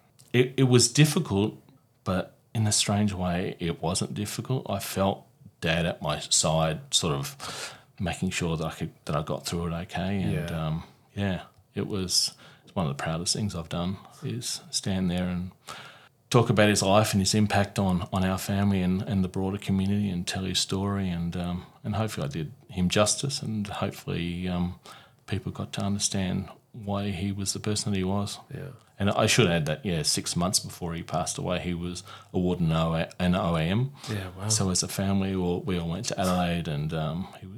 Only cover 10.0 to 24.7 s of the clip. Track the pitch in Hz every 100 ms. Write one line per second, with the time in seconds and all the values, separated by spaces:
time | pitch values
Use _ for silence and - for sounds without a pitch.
10 | 92 101 87 78 85 82 78 80 - -
11 | _ 101 98 87 - _ _ 104 98 98
12 | 92 - - - - - - 104 78 69
13 | 85 80 90 - 104 85 82 87 87 95
14 | - - - 113 - - - - - 95
15 | 92 90 90 87 92 - - - - -
16 | - _ - 123 117 107 104 101 95 104
17 | 110 101 95 107 104 101 98 - 98 90
18 | 92 92 92 95 - 98 101 98 90 92
19 | 110 98 92 95 95 98 - 95 98 104
20 | 101 87 92 95 92 92 - 95 101 98
21 | 95 85 85 87 87 87 - - 107 101
22 | 110 - 71 82 76 - - 92 90 104
23 | 104 - 139 - 113 107 101 - 98 -
24 | - 87 85 87 92 87 87